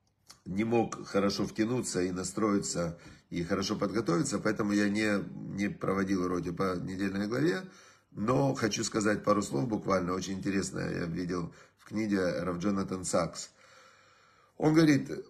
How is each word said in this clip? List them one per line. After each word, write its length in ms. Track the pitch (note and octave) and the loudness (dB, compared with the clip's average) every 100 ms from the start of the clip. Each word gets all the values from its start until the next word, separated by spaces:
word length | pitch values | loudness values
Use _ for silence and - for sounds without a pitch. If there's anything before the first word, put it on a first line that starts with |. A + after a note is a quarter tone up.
| _ _ - - - | _ _ -20 -16 -6
не 180 | F#2+ | -2
мог 420 | A2+ A#2 G#2+ - - | 2 2 2 -2 -4
хорошо 380 | G2+ G2 G2 F#2+ | 0 2 2 -2
втянуться 560 | - A2 B2 G2+ F#2 | 0 0 0 -2 0
и 100 | F#2 | 0
настроиться, 880 | F2+ E2+ - G#2 G2+ E2+ F2 E2+ E2 - - - | -2 -4 0 2 2 0 -2 -4 -4 -14 -20 -8
и 120 | E2+ | -4
хорошо 340 | E2+ F#2+ G2 G#2 | -2 -2 0 0
подготовиться, 600 | G2+ G2+ A2+ E3+ C#3+ G2+ | 0 0 2 2 2 0
поэтому 340 | G#2+ G#2 G#2 | 0 0 2
я 160 | G#2 G#2 | 4 4
не, 340 | G#2 G#2+ G2+ - - - G2 | 2 2 0 -2 -8 -8 -2
не 120 | G2 | -2
проводил 540 | E2+ F#2 F#2+ F#2+ F#2+ | -2 -2 0 2 2
уроки 280 | F2+ F2+ E2+ | 0 -2 -2
по 260 | E2+ F#2+ F2+ | -2 -2 -2
недельной 500 | F#2 F#2 G2 G2 G#2 | -4 -4 -2 -2 -2
главе. 360 | B2 D#3+ F#3 F#3+ - - - _ - | 0 2 0 -4 -16 -20 -20 _ -4
Но 380 | G#2 C3 C#3 | 0 2 2
хочу 280 | C3 A2 A#2 | 2 0 0
сказать 400 | A2 A2+ G#2+ G#2 | -2 0 2 2
пару 200 | G#2 G2+ | 2 2
слов 260 | F#2+ C#3 B2+ | 2 0 0
буквально, 460 | G#2 F#2 F#2+ F2 | -2 0 0 0
очень 240 | F#2 F#2 F#2+ | -2 -4 -4
интересно, 400 | G2+ G2 F2 F2+ | -2 -2 -2 -4
я 260 | F2+ F2 | -4 -4
видел 480 | F2 F2 F2 F2+ E2+ - - _ | -4 -4 -2 -4 -4 -10 -20 _
в 80 | |
книге 560 | - G#2 A2 G2 F2+ - | -8 -4 0 2 2 0
Рав 160 | F2+ F2 | -2 -2
Джонатан 480 | G2+ G2 F2+ F#2 | 0 0 -2 -4
Сакс. 460 | E2+ F#2+ E2 - - _ - - - - - _ _ _ _ - | 0 0 0 -4 -14 _ -20 -20 -20 -20 -20 _ _ _ _ 0
Он 160 | D3+ | 4
говорит, 380 | D#3 D#3 C#3 C3+ - - | 6 8 6 2 -8 -6